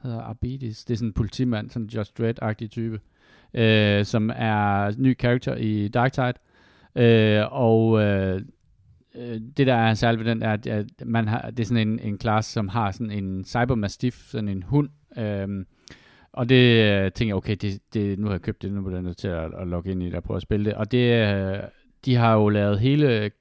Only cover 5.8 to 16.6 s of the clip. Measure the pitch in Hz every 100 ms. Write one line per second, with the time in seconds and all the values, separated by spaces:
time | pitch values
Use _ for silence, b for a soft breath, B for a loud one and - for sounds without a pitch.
5.8 | 104 123 127 - 127 - b b b b
6.8 | b - 117 113 107 107 107 139 117 113
7.8 | 113 110 104 98 95 95 - _ _ _
8.8 | _ _ _ - 120 113 117 143 131 120
9.8 | 113 107 117 117 113 113 110 107 113 107
10.8 | 104 - 120 117 107 120 123 120 107 117
11.8 | 110 113 107 101 113 107 110 117 101 117
12.8 | 104 95 113 104 98 95 95 120 123 120
13.8 | 101 - 127 - - 120 104 95 90 143
14.8 | 147 - _ - 107 101 98 98 92 B
15.8 | B B B B B - 120 131